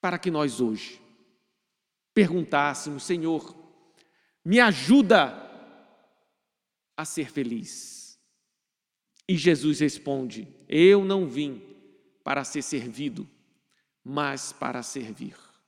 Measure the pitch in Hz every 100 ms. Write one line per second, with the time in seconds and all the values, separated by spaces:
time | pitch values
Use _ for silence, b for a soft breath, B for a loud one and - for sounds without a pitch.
0 | 190 170 185 156 147 113 120 107 - -
1 | _ _ _ _ _ _ _ _ _ _
2 | _ - 190 175 156 147 143 135 151 143
3 | - 175 160 160 - - - _ _ _
4 | _ _ _ _ 165 226 233 156 135 269
5 | 202 214 135 - - - - - _ _
6 | _ _ _ _ _ _ _ _ _ -
7 | 156 - 135 - 127 113 92 - - -
8 | - _ _ _ _ _ _ _ _ _
9 | _ _ - 180 160 151 147 143 151 -
10 | - 139 127 113 - - - 151 180 202
11 | 190 196 170 123 147 123 - - _ _
12 | _ _ - 139 131 151 135 143 123 113
13 | 143 110 104 _ _ _ _ _ _ _
14 | - 143 143 135 - - 131 123 117 139
15 | 113 107 98 - _ _